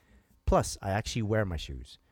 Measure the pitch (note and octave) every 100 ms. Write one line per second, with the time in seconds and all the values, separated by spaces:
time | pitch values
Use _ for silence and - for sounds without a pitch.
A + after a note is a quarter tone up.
0 | _ - _ _ - F#3 B2 - G2 G2
1 | - B2+ G#2 A2 G2 E2 - C2 B1+ -
2 | _